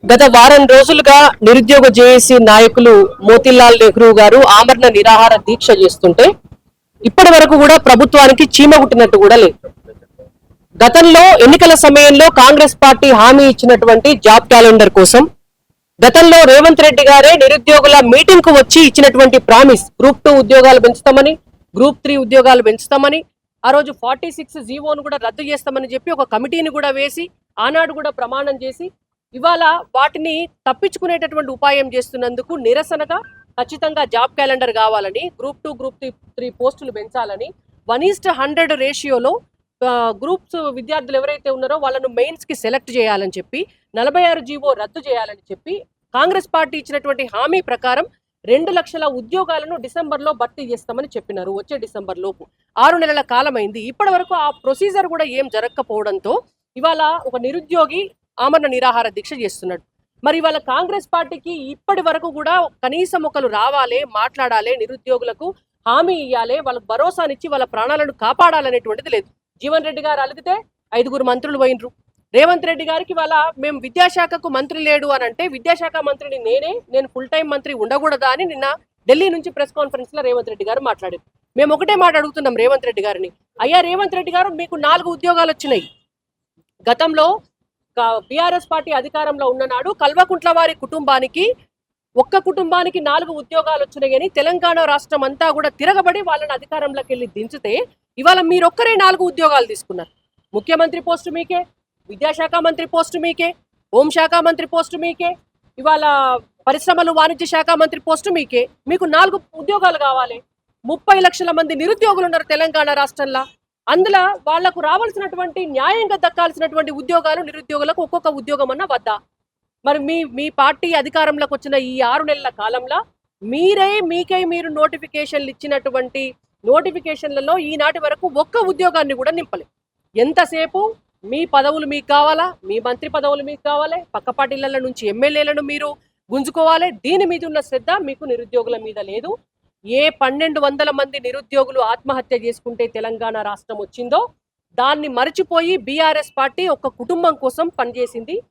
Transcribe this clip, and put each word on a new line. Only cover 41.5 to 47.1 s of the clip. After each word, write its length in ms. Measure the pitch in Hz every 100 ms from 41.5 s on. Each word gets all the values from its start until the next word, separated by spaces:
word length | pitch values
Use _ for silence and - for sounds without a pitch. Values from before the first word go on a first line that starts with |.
| 269
ఉన్నారో 220 | 262 311 277
వాళ్ళను 240 | 262 262 240
మెయిన్స్ 280 | 269 330 -
కి 60 | 285
సెలెక్ట్ 280 | 220 262 - 247
చేయాలని 380 | 220 202 190 185
చెప్పి, 240 | - 269 392 _ _ 220
నలభై 280 | 254 311 349
ఆరు 100 | 330 247
జీవో 200 | 294 285 254
రద్దు 180 | 202 330 285
చేయాలని 360 | 240 214 208 _
చెప్పి, 240 | 190 - 403 494 _ _ 247
కాంగ్రెస్ 320 | 320 381 370 320
పార్టీ 200 | 311 311
ఇచ్చినటువంటి 420 | - 285 285